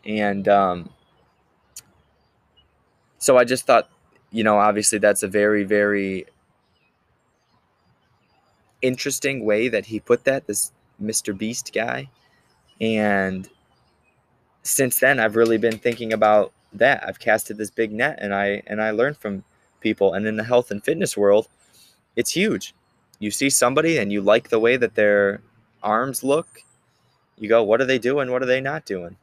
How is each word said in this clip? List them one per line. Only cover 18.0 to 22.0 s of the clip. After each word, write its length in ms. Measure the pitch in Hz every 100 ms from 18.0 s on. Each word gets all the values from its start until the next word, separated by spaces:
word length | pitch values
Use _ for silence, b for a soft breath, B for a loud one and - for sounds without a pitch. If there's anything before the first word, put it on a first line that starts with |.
| 139 -
and 140 | 104
I, 280 | 98 101 101 -
and 160 | 107
I 80 | 110
learned 260 | 107 131 147
from 280 | 107 95 - _ _ _
people. 320 | 110 107 98
And 140 | 87 107
in 100 | 107
the 80 |
health 260 | 113 123 123
and 140 | 101
fitness 320 | - 165 - -
world, 320 | 101 101 113 b b b b b